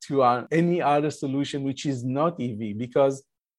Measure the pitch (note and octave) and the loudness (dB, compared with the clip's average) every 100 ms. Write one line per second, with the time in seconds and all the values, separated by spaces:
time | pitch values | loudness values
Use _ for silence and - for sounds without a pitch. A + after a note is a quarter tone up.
0 | - C#3 B2 B2 A#2+ D#3 E3+ F3 C3+ D3 | -4 2 4 4 0 0 2 2 2 2
1 | D3+ - C#3+ C3+ C#3 C#3+ C3+ C3+ D3+ C3 | 0 -4 -4 -2 -2 -2 -4 -4 -4 -4
2 | B2 C3+ D#3+ E3+ B2 G#2+ A2 G#2 A#2+ C#3+ | -2 0 0 0 -6 -6 -8 -6 -2 2
3 | C#3 C3+ - _ _ | 2 2 -10 _ _